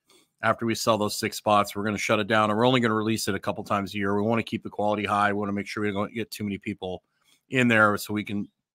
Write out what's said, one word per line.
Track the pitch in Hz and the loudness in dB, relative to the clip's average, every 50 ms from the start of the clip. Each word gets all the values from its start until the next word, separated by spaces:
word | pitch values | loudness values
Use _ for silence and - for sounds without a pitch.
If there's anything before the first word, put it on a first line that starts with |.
| _ _ _ _ _ _ _ _ - | _ _ _ _ _ _ _ _ 0
After | 110 113 - 117 117 | 0 0 0 0 -2
we | 110 | -2
sell | - - 120 113 104 | -2 2 2 2 2
those | 104 104 - - | 2 -2 -2 -2
six | - 104 - - | -4 -6 -6 -2
spots, | - 110 104 101 101 - - | 0 2 4 4 4 2 -2
we're | 101 101 | -4 -4
gonna | 110 104 95 | -4 -2 -2
shut | - - 117 107 | 0 0 0 0
it | 107 98 | 2 2
down, | 113 110 107 107 | 4 4 4 4
and | 104 107 | 2 4
we're | 120 127 | 4 4
only | 131 131 | 4 4
gonna | 120 117 110 | 4 2 2
release | 110 107 110 113 104 - - | 2 0 0 -2 -2 -2 -4
it | 98 | -4
a | 98 | -4
couple | - - 98 113 104 | -4 -4 -6 -6 -4
times | - 110 101 98 90 - | -2 -2 -2 -2 -4 -6
a | 104 | -4
year. | 98 98 101 | -2 0 0
We | 104 | 0
wanna | 101 110 117 113 107 | 2 2 0 0 -2
keep | - - 110 | -4 -6 -8
the | - 104 | -8 -10
quality | - - 101 104 107 104 104 | -6 -2 -2 0 0 0 0
high. | 98 104 101 104 104 101 | 0 0 2 2 2 0
We | 101 | 0
wanna | 104 98 101 | -2 -2 -4
make | 101 98 | -4 -6
sure | - - 113 | -6 -6 -4
we | 107 104 | -4 -2
don't | 98 98 104 - - | -2 -2 -4 -4 -4
get | 117 107 - | -8 -8 -8
too | - - 107 | -8 -8 -6
many | 104 98 92 | -6 -6 -6
people | - 110 101 - - 92 92 87 - _ _ _ _ _ _ _ _ _ | -8 -10 -10 -8 -8 -10 -10 -10 -12 _ _ _ _ _ _ _ _ _
in | - 135 127 120 | 0 2 4 4
there | 117 110 107 104 104 101 | 6 6 6 6 4 0
so | - - 104 | -4 -4 -4
we | 104 101 | -6 -4
can, | - 104 101 101 - _ _ _ _ _ | -4 -6 -6 -6 -8 _ _ _ _ _